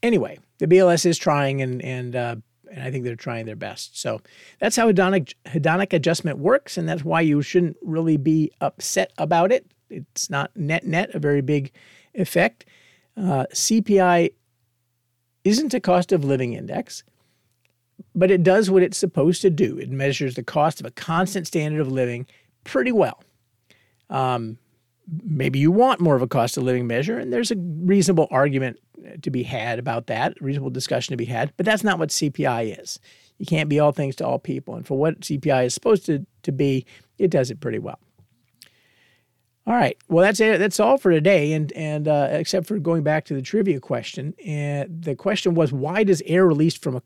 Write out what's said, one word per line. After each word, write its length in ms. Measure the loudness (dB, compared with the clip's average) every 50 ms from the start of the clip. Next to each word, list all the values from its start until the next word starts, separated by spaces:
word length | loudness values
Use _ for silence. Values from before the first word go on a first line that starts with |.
Anyway, 360 | 2 2 2 2 0 -2 -8 -16 _ _ _ _
the 80 | 2
B 120 | 6 6 8
L 120 | 8 6
S 160 | 6 4 2
is 100 | 2 0
trying, 460 | 2 2 0 2 2 2 0 0 -2
and, 180 | -4 -4 -4 -6
and, 340 | -6 -8 -8 -8 -8 -6 -6
uh, 200 | -4 -4 -4 -6 -10 -12 _ _ _ _ -20
and 100 | -16 -12
I 80 | -10 -8
think 140 | -8 -6 -6
they're 100 | -8 -10
trying 320 | -8 -10 -8 -8 -8 -8
their 100 | -10 -10
best. 440 | -10 -10 -12 -12 -12 -16 -16 _ -10
So 200 | -6 -6 -6 -8 _ _ _ -20 -20 -20 -10 _
that's 160 | -4 -2 0
how 160 | 2 2 4
hedonic, 440 | 4 4 4 4 2 0 -2 -4 -12 _ _
hedonic 460 | -8 -6 -2 0 0 0 0 -2 0
adjustment 460 | -2 0 2 0 -2 0 -2 -6 -8 -2
works, 380 | 0 0 0 0 _ -4 -8
and 120 | -6 -4 -4
that's 160 | -4 -4 -4
why 160 | -2 0 2
you 200 | 2 4 2 2
shouldn't 360 | 0 2 2 2 2 2 -4 _
really 340 | -8 -6 -4 -2 0 0 0
be 340 | 2 2 2 2 2 0 -2 _ _
upset 520 | -6 -6 -6 _ -8 -4 -2 -2 -2 -4 _
about 360 | -6 -2 0 2 2 4 2
it. 120 | 2 0 _ _ _ _ _ _
It's 380 | -16 -16 -16 _ _ -8 -8 -4
not 220 | -4 -4 -4 -6 _
net-net 580 | -6 -4 -2 -2 -4 -2 -2 -2 -2 -2 -2 -6
a 60 | -2
very 200 | 0 0 0 2
big 300 | 0 0 0 -2 -2 -4 _ -18 -20 -20 -20 -20 _ _ _
effect. 520 | -4 -4 -2 0 0 0 0 _ _ -20 _ _ _ _ _ _ _ _ _ _
Uh, 300 | -4 -2 0 0 0 -2 -4
C 280 | -4 -4 -2 2 2 2
P 200 | 2 4 4 4
I 300 | 6 6 4 4 2 0 _ _ _ _ _ _ _ _ _ _ _ _ _ _ _ _ _ _ _ _ _ _ _
isn't 300 | 0 2 2 0 -2 -4
a 60 | -2
cost 300 | 0 2 2 2 2 2
of 140 | 0 0 2
living 300 | 0 0 0 -2 -4 -6
index, 500 | -8 -10 -8 -8 -8 -8 -8 -14 -18 _ _ _ _ _ _ _ _ _ _ _ _ _ _ _ _ _ _ _ _ -20 _ _
but 160 | 2 4 4
it 120 | 4 6
does 280 | 6 6 6 4 4 4
what 120 | 4 4
it's 160 | 4 4 2 -2
supposed 420 | -4 -2 _ 2 2 2 2 4
to 80 | 2 2
do. 280 | 2 4 0 -2 -2 -6
It 120 | -8 -8
measures 440 | -6 -2 -2 -2 -2 -2 -4 -4 -4
the 80 | -6
cost 380 | -10 -4 0 0 0 0 0 -4
of 60 | -12
a 40 | -14
constant 560 | -14 -14 -8 -2 0 0 0 0 -2 -6 -8
standard 340 | -4 -4 -4 -2 -2 -2 -2
of 120 | -2 -2
living 340 | 0 -2 -2 -2 -2 -8 -10 _ _ _ _ _ _ _ _
pretty 280 | -6 -4 -2 -2 0
well. 300 | 2 2 2 0 0 _ _ _ _ _ _ _ _ _ _ _ _ _ _ _ _ _ _ _
Um, 480 | -4 -2 0 0 -2 -2 -4 -8 -12 -14 _ _ _ _ _ _ _ _ _ -12 -12 -10
maybe 360 | -6 -4 -4 -2 -2 0 0 2
you 120 | 4 4
want 300 | 6 6 4 4 4 2
more 160 | 4 4 4
of 60 | 4
a 40 | 2
cost 300 | 0 0 0 0 0 -2
of 80 | -2 -2
living 220 | 0 0 0 0
measure, 320 | -2 -2 -2 -2 -2 -4 -6
and 140 | -4 -4
there's 180 | -2 -2 0 -2
a 60 | -2
reasonable 680 | -4 -4 -6 -6 -2 2 4 4 4 6 4 4 4 2 2
argument 500 | 2 2 2 2 2 0 -2 -4 -6 -10 _ _ _ -20 -20 -20 -20 -10
to 80 | -8 -6
be 120 | -4 -4
had 360 | -4 -4 -6 -6 -4 -4 -6 -6
about 280 | -4 -4 -6 -6 -4
that, 280 | -6 -4 -2 -2 -4 -4 -6
reasonable 300 | -6 -4 -4 -4 -4 -6
discussion 420 | -6 -6 -4 -2 -4 -4 -4 -4
to 40 | -6
be 100 | -6 -6
had, 260 | -4 -4 -4 -4 -4 _
but 100 | -4 0
that's 180 | 0 0 0 0
not 140 | 0 0 0
what 120 | -2 -4
C 200 | -2 -2 -4 -4
P 160 | -4 -2 -2
I 160 | -2 0 -2
is. 360 | -4 -6 -8 -10 -14 -16 -16 -16 _ -20 -20 _ _ _ _ _
You 80 | -6
can't 220 | -2 -2 -2 0 0
be 100 | 2 4
all 140 | 4 4
things 240 | 2 0 -4 -4 -4
to 100 | -6 -4
all 120 | -4 -4 -4
people, 360 | _ -6 -8 -8 -8 -10 -12
and 120 | -12 -8
for 120 | -6 -2 0
what 260 | 0 0 -2 -4 -6
C 140 | -6 -6 -2
P 120 | 0 0
I 140 | 2 2 2
is 100 | 0 -2
supposed 320 | -2 2 2 2 2 2
to, 180 | -2 -2 -2 -4 _ _ _
to 100 | _ -6
be, 320 | -2 0 0 0 0 -2 -4 _ -20 -20 _ _ _ _
it 120 | 0 2
does 200 | 2 2 0 0
it 100 | -4 -8
pretty 180 | -6 -6 -6 -6
well. 200 | -8 -10 -14 -14 _ _ _ _ _ _ _ _ _ _ _ _ -20 _ _ _ _ _ _ _ _ _ _ _ _ _ _ _ _ _ _ _ _
All 80 | 0 2
right. 220 | 2 2 2 0 _ _ _
Well, 140 | 4 4
that's 180 | 6 4 4 4
it. 180 | 4 4 4 4
That's 200 | 2 0 2 2
all 200 | 2 4 2 2
for 120 | 4 2
today. 420 | 2 4 6 4 4 4 4 2
And, 200 | 0 -2 -2 -4
and, 340 | -6 -8 -6 -6 -4 -4 0
uh, 220 | 0 2 2 2 0
except 360 | 0 -2 -4 -2 -2 -4 -2
for 120 | -2 -6 -4
going 240 | -2 0 0 0
back 220 | 0 0 0 0 -2
to 80 | -4 -8
the 60 | -6
trivia 400 | -6 -2 -2 0 2 2 0 -2
question, 540 | -2 -4 -6 -6 -6 -8 -12 -10 -10 -10 -12 _ -10
and 580 | -8 -6 -4 -4 -4 -4 -4 -6 -8 -10 -10
the 120 | -8 -8 -8
question 400 | -4 -2 -2 -2 0 0 0 2
was, 180 | 2 2 0
why 320 | 0 -4 -4 -2 0 0 2
does 180 | 2 2 0 0
air 200 | 0 2 4 6
released 360 | 6 4 4 2 0 0 -2
from 140 | -6 -6 -6
a 60 | -6 -10